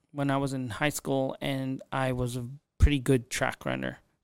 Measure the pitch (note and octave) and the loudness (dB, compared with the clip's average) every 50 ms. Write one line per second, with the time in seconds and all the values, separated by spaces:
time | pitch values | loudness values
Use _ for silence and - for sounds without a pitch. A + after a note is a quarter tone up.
0 | _ _ - C#3+ C#3 C#3 C3+ C#3 C#3 C3+ C3+ C3 B2+ A#2+ G#2 - D3+ D3 - - | _ _ -6 -2 0 0 0 0 0 -2 -2 -4 -4 -4 -2 -2 0 0 -2 -2
1 | - D3 C#3 C3+ C3 C3+ - - - C#3+ C#3 C3+ C3 C3 C3+ - - _ C3 C3+ | -2 0 0 0 0 0 -2 -4 -4 -4 -4 -2 -4 -4 -6 -6 -6 _ -2 -2
2 | C3 C3 B2+ B2 B2 A#2+ A#2+ B2+ A#2+ B2 C#3 D3 _ _ _ - - D3 C#3+ C3+ | 0 0 0 0 -2 -2 -4 -6 -8 -8 -10 -14 _ _ _ 4 6 6 6 6
3 | A#2+ - C3+ B2 A#2+ - - - C3 B2 - - - - - C2 - B2+ - - | 4 4 4 4 2 0 -2 0 0 0 -2 -2 -4 -4 -4 -2 -4 -6 -6 -10
4 | _ _ _ _ | _ _ _ _